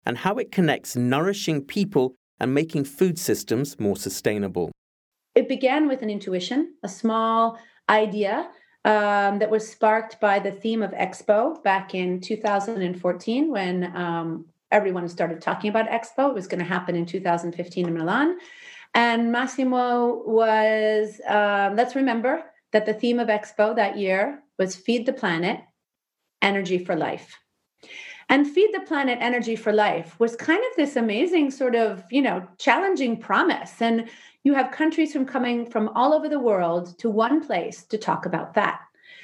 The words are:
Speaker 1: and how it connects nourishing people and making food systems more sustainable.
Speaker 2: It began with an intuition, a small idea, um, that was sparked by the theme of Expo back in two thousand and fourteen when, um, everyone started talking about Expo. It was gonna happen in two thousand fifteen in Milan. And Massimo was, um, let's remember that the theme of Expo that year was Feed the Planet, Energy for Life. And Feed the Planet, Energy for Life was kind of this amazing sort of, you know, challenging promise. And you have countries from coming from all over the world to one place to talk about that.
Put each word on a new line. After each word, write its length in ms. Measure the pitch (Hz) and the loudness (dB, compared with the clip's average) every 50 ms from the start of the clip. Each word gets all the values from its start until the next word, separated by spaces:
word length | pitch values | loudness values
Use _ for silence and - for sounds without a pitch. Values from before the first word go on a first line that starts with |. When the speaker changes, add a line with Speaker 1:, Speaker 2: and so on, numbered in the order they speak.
| - | -6
Speaker 1:
and 140 | - 120 - | -6 -4 -2
how 200 | - 185 208 262 | -2 -2 -2 -2
it 140 | 220 - | -4 -4
connects 440 | - - 175 156 131 - - - - | 0 2 2 2 2 0 -4 -6 -4
nourishing 680 | 127 123 123 131 143 165 196 202 202 - - 160 143 139 | -2 0 2 2 2 2 0 -2 -2 -2 -2 -2 -2 -2
people 520 | - - 208 196 202 - 147 127 127 - _ _ _ _ - | -4 -2 -2 -2 0 2 2 2 0 -2 _ _ _ _ -4
and 160 | - 127 135 | -2 0 2
making 300 | 143 160 160 - 151 139 | 2 0 0 -2 -4 -4
food 340 | 139 - - 185 185 165 160 | -2 0 2 2 2 2 0
systems 600 | - - 107 104 - - 113 117 139 139 - - | -2 -2 -2 -2 0 -2 -2 -2 -2 -4 -4 -4
more 160 | 110 101 95 | -2 -2 -2
sustainable. 760 | 98 - 101 - - - 117 104 107 101 95 82 90 85 76 - _ _ _ _ _ _ _ _ _ _ _ - | -2 -4 -8 -6 -4 -2 -2 -2 -2 -2 -4 -4 -4 -6 -6 -6 _ _ _ _ _ _ _ _ _ _ _ 2
Speaker 2:
It 120 | 254 247 240 | 2 2 2
began 400 | 262 - 262 247 269 302 311 285 | 0 0 0 2 2 2 2 0
with 140 | 262 262 | 0 -2
an 80 | 226 214 | -4 -4
intuition, 640 | 208 202 - 190 185 180 180 - 240 277 330 339 - _ | -6 -6 -6 -4 -4 -4 -4 -4 -2 -2 -2 -2 -4 _
a 80 | - 190 | -12 -12
small 720 | - - - 220 220 226 226 226 226 226 226 226 226 - - _ _ _ _ - | -8 -4 -2 -2 0 0 0 2 2 2 2 2 0 -4 -16 _ _ _ _ 2
idea, 600 | 208 214 214 208 185 214 202 190 214 285 349 - - - _ _ _ _ - | 4 4 4 2 0 -2 -2 -2 -2 -4 -4 -6 -10 -20 _ _ _ _ 0
um, 560 | 208 214 214 208 208 202 202 202 202 202 202 | 2 2 4 4 2 2 2 2 2 2 0
that 120 | 214 208 | 0 2
was 180 | 220 214 214 - | 0 0 -2 -4
sparked 500 | - - 233 214 214 220 220 - - - | -6 0 2 2 2 2 0 -4 -8 -2
by 200 | 220 208 196 202 | 0 2 2 2
the 120 | 185 196 | 0 -2
theme 300 | 190 - - 220 226 226 | -6 -4 -4 -2 -2 -2
of 100 | 208 190 | -2 -4
Expo 720 | 190 - - 185 180 - - - 208 208 240 311 320 - - | -4 -4 -4 -4 -6 -4 0 2 2 4 2 0 -2 -2 0
back 300 | 202 190 196 190 - - | 0 0 0 0 -4 -4
in 260 | 185 180 180 180 185 | -4 -2 -2 -2 -4
two 160 | 180 - 220 | -4 -6 -6
thousand 460 | 214 220 208 202 196 196 214 233 214 | -2 -2 0 0 0 0 -2 -4 -4
and 180 | 185 175 180 180 | -4 -4 -4 -4
fourteen 520 | - 180 175 180 - 220 226 262 302 330 | -2 -4 -4 -4 -4 -4 0 0 0 0
when, 440 | 269 202 190 180 180 180 180 180 180 | 0 -2 -2 -2 -2 -2 -4 -4 -4
um, 500 | 180 175 170 170 170 165 165 160 160 - - _ _ _ - | -6 -6 -4 -4 -4 -4 -6 -6 -8 -10 -16 _ _ _ 0
everyone 360 | - 240 - 190 180 180 175 170 | 0 0 0 0 -2 -4 -6 -8
started 320 | - - 180 165 165 - | -6 -4 -4 -4 -4 -6
talking 300 | - - 160 - - 208 | -6 -6 -6 -4 -4 -2
about 180 | 202 220 220 220 | -2 -2 -2 -2
Expo. 420 | 226 226 226 - - - 269 277 | -2 -6 -6 -6 -4 -2 0 0
It 40 | 254 | 0
was 140 | 202 185 - | -2 -6 -6
gonna 160 | 190 185 175 | -6 -6 -4
happen 320 | 165 185 180 180 - 175 | -4 -4 -4 -4 -4 -4
in 100 | 170 170 | -4 -4
two 160 | 170 - 185 | -4 -6 -4
thousand 320 | 185 180 170 170 175 175 170 | -2 0 -2 -2 -2 -6 -8
fifteen 340 | - 175 180 - 185 175 170 | -8 -10 -8 -6 -4 -4 -2
in 60 | 170 | -2
Milan. 460 | 170 160 170 202 254 294 330 359 359 - - - - - - - - - - - | -2 -2 0 0 2 2 0 0 -2 -8 -18 -20 -20 -20 -20 -20 -20 -10 -2 0
And 360 | 226 233 233 233 233 233 233 | 2 2 2 2 2 0 0
Massimo 920 | 233 240 262 262 - - 262 254 254 247 247 247 240 240 240 240 240 - - | 0 0 -2 -4 -2 -2 -2 0 2 0 2 2 2 2 2 0 0 -2 -2
was, 960 | - 220 220 226 220 220 220 214 220 220 220 214 214 214 214 214 214 214 - - - | 0 2 4 4 4 4 4 4 2 2 2 2 2 2 2 0 -2 -4 -8 -4 0
um, 460 | 208 208 208 202 202 196 202 196 202 | 2 2 4 4 2 2 2 2 2
let's 200 | 214 247 247 - | 2 0 0 2
remember 480 | 269 269 262 226 233 220 254 294 330 - - - _ _ _ | 0 0 2 0 0 0 0 -2 -2 -4 -8 -20 _ _ _
that 160 | - 214 214 214 | 0 2 2 2
the 60 | 214 | -2
theme 260 | 214 - 240 240 240 | 0 0 0 2 2
of 80 | 233 226 | 2 2
Expo 480 | 208 208 214 - - - 208 214 226 | 0 0 -2 -4 -2 0 0 2 2
that 220 | 233 208 196 202 208 | 2 0 0 0 -2
year 460 | 202 190 190 190 208 277 294 - - _ _ - | 0 0 2 2 0 0 -4 -8 -14 _ _ -2
was 180 | 190 185 190 | -2 -2 -4
Feed 300 | - - - 233 247 233 | -6 -2 0 0 0 0
the 80 | 262 269 | -2 -2
Planet, 480 | - - 185 170 165 175 190 240 - - _ _ _ _ _ _ _ _ _ _ _ _ _ _ - | -2 0 -2 0 0 0 -2 -2 -4 -8 _ _ _ _ _ _ _ _ _ _ _ _ _ _ -2
Energy 360 | - 202 196 196 190 180 185 180 | 0 0 0 0 -2 0 -2 -2
for 200 | 180 - 180 160 | -2 -2 -2 -2
Life. 400 | 151 - - - - - - - _ _ _ _ _ _ _ _ _ - - - - - - - - - | -2 -2 -4 -6 -10 -16 -20 -20 _ _ _ _ _ _ _ _ _ -20 -18 -18 -18 -18 -18 -8 -2 2
And 180 | 262 277 285 285 | 4 4 4 2
Feed 240 | - 359 415 427 427 | 4 4 4 4 4
the 80 | 381 | 0
Planet, 380 | 381 - 320 285 277 254 240 - | -4 -2 -2 0 0 0 0 0
Energy 340 | - 240 247 247 226 233 226 | 0 0 0 0 -2 -2 -4
for 160 | 220 - 220 | -2 0 2
Life 480 | 208 214 208 196 160 165 165 - - - | 4 4 4 4 2 0 -4 -6 -2 0
was 160 | 233 233 233 | 0 0 0
kind 240 | - - - 320 403 | -2 0 0 2 2
of 160 | 494 508 - | 2 0 0
this 220 | 349 294 285 - 247 | 0 0 0 2 0
amazing 540 | 233 220 202 220 330 349 359 330 294 269 | 0 0 0 0 0 2 4 2 2 2
sort 240 | 262 - 269 247 233 | 0 0 0 0 2
of, 280 | 233 226 214 190 185 - - | 2 2 2 0 -4 -8 -2
you 120 | 240 277 | 0 2
know, 240 | 269 226 175 185 180 - - - | 2 2 0 -2 -6 -10 -12 -2
challenging 580 | - 269 240 302 381 392 381 269 277 233 226 | 2 4 4 4 4 2 0 0 0 -2 -2
promise. 680 | - - - 196 233 311 349 247 - - - - - | -4 -4 0 2 2 2 2 2 -2 -4 -10 -6 -2
And 280 | 233 233 226 226 233 - - - - - _ _ - | 0 0 0 0 -2 -6 -12 -20 -20 -20 _ _ 2
you 80 | 277 285 | 2 4
have 160 | 269 254 254 | 4 2 0
countries 420 | - - 311 320 320 - 311 302 - | 0 0 0 0 2 2 0 0 0
from 120 | 285 262 | -2 -4
coming 400 | 269 - 262 240 240 240 240 233 | -2 -2 -2 -2 0 -2 -2 -4
from 220 | 233 - 220 214 214 | -4 -2 -2 -2 0
all 240 | - 233 247 285 311 | 0 2 4 4 4
over 140 | 311 311 302 | 2 2 0
the 120 | 302 285 | -2 0
world 580 | 240 233 208 185 175 165 170 175 175 175 - - | 2 2 2 2 2 2 0 -2 -4 -6 -10 -6
to 100 | - 226 | -4 -2
one 360 | 208 214 220 247 285 320 302 | 0 2 2 2 2 0 0
place 380 | - 214 175 160 - - - - | 0 -4 -4 -4 -6 -10 -14 -12
to 140 | - - 214 | -8 -8 -6
talk 280 | - - - - - | -2 -2 -4 -2 -2
about 300 | 180 165 - - - - | -4 -4 -4 -6 -2 0
that. 260 | 214 202 185 - - - - _ _ _ - - - | 0 2 0 0 -2 -10 -20 _ _ _ -20 -20 -20